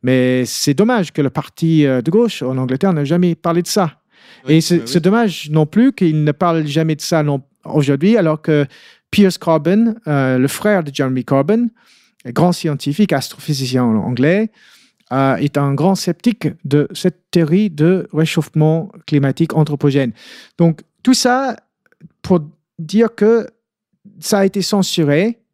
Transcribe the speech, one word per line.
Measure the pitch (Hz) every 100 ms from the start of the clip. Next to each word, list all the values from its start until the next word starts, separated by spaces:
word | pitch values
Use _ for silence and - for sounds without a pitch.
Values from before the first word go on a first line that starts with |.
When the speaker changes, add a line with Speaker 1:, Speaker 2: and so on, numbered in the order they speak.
Speaker 1:
Mais | 127 127 127 127 123
c'est | - -
dommage | 139 220 240 175
que | -
le | 127
parti, | - - - 160 160
euh, | 143 127
de | 117
gauche | 202 233 -
en | 127 131
Angleterre | 127 131 196
n'ait | 160
jamais | 143 175 180
parlé | 160 170 170
de | 170
ça. | 208 170 - _ _ - - 139
Speaker 2:
Oui, |
Speaker 1:
Et | 160
c'est, | 160 170
Speaker 2:
bah | 117
oui. |
Speaker 1:
c'est | 165
dommage | 170 220 226 156 151
non | 151 151
plus | 208 262
qu'il | - 175 156
ne | 151
parle | 139 175 165 151
jamais | 147 160
de | 151
ça | - 165
non, | 147 139 _ _
aujourd'hui, | - 156 139 139 185 226
alors | 165 156
que | - 147 139 - - _ _
Piers | - 196 -
Corbyn, | - 160 151 208 233 226 -
euh, | 143 131 127
le | 139
frère | - 208 196
de | 147
Jeremy | 135 131 131
Corbyn, | - 139 147 226 240 _ _ _ _ _ 127
grand | 120 180
scientifique, | 170 165 143 143 143 208
astrophysicien | 143 - - - 139 127 127
anglais, | 123 110 110 123 143 196 220 _ _ _ _ _ _
euh, | 131 135 104
est | 139 143
un | 139
grand | 139 175 190
sceptique | - 165 247 220 151 -
de | 143 147 143
cette | 185 185 - _
théorie | 170 156 185 214
de | 147 160 185 -
réchauffement | 151 160 - 151 156 156 165 - - -
climatique | 147 135 131 165
anthropogène. | 156 151 147 147 139 127 - - - - -
Donc, | 170 151 - _
tout | -
ça | 254 247 254 269 - _ _ _ _ 165 _
pour | - 180 147 _ _ -
dire | 156 208 226
que | - 208 233 - _ _ _ _ _ - -
ça | - 202
a | 196
été | 196
censuré | 175 202 185 - 147 147 214 233 _